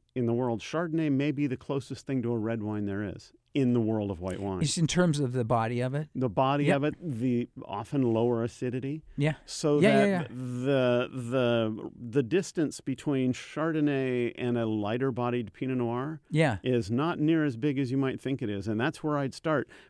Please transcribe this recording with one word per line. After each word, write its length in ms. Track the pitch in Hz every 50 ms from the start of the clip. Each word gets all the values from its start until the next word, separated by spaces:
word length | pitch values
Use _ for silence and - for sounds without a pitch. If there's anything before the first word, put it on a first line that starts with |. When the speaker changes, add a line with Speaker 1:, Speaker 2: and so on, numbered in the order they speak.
| _ _ -
Speaker 1:
in 100 | 131 120
the 60 | 117 117
world, 260 | 120 127 123 117 104 -
Chardonnay 500 | - - 156 175 170 151 160 160 151 139
may 180 | 131 139 151
be 160 | 143 131 147
the 100 | 139 123
closest 500 | 117 - - 143 139 - - 123 - -
thing 160 | - 139 131 113
to 100 | 117 120
a 60 | 117
red 240 | 104 113 113 110 104
wine 240 | 107 107 104 104
there 180 | 101 98 101 107
is 280 | 98 - - - - _ - _ _ -
in 180 | 147 135 123 123
the 80 | 120
world 300 | 113 107 113 107 104 101 98
of 80 | 80
white 180 | 90 95 90 -
wine. 220 | 98 101 95 92
Speaker 2:
Just 180 | 170 139 - 180
in 80 | 165
terms 320 | - - 165 180 170 147 143
of 140 | 143 123 123
the 120 | 127 120
body 360 | 110 123 117 113 113 120 120
of 140 | 123 127 131
it? 140 | 143 151 147 -
Speaker 1:
The 140 | 127 127 123
body 380 | 92 - 135 131 139 143 143
Speaker 2:
Yep. 100 | 147 147
Speaker 1:
of 80 | 139 139
it, 100 | 151 131 - - 170 131 110
the 280 | 120 131 123 120 123 - - - -
often 360 | - - 101 113 - - 143 131
lower 420 | 120 113 110 117 123 120 117 117
acidity. 580 | 123 - - 131 127 117 131 - 135 147 160 - - -
Speaker 2:
Yeah. 180 | - 143 156 151 - -
Speaker 1:
So 340 | - - - - 156 147 147
Speaker 2:
Yeah, 80 | 165 214
yeah, 160 | 214 - -
Speaker 1:
that 260 | 202 196 175 151 -
Speaker 2:
yeah. 60 | -
Speaker 1:
the, 760 | 123 127 123 123 123 123 135 143 131 127 123 123 123 123 - -
the, 800 | 131 123 117 123 135 123 120 117 117 113 110 107 101 - - - - 120 120
the 120 | 110 143 135
distance 580 | 110 143 185 185 - - - 156 131 - -
between 520 | - - 135 - - 160 143 131 127 127 123
Chardonnay 1000 | - - - - 151 156 165 160 160 147 147 139 135 135 131 123 123 120 117 - -
and 180 | 120 123 120
a 100 | 117 117
lighter 440 | 110 110 107 104 101 113 123 135 135
bodied 420 | 120 113 120 123 120 123 120 98 -
Pinot 260 | - 135 131 131 127
Noir 420 | 120 117 117 123 131 151 160 151 _ -
Speaker 2:
Yeah. 280 | - 151 160 143 110 92 -
Speaker 1:
is 280 | 127 127 120 110 92 113
not 260 | 123 151 165 165 -
near 260 | 151 151 165 160 151
as 120 | 147 120
big 240 | 113 117 151 139 135
as 100 | 139 120
you 60 | 127
might 240 | 139 139 135 - -
think 220 | - 131 139 - 131
it 80 | 104
is. 180 | 104 101 95 110
And 120 | 110 107
that's 220 | 120 156 156 - -
where 160 | 151 151 143
I'd 160 | 139 131 -
start. 340 | - - 160 156 - - - - - - -